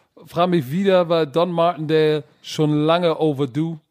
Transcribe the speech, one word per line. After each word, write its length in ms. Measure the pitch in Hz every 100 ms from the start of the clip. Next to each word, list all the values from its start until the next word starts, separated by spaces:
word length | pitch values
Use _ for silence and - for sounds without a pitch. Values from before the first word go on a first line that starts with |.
| _ _ -
Frag 220 | 160 180
mich 220 | 170 127
wieder, 380 | 170 196 185 165
weil 180 | 165 151
Don 240 | 156 180
Martindale 720 | 170 170 170 156 156 156 151 - _
schon 460 | - - 151 151 151
lange 320 | 170 175 151
overdue, 600 | 156 135 139 131 160 156 _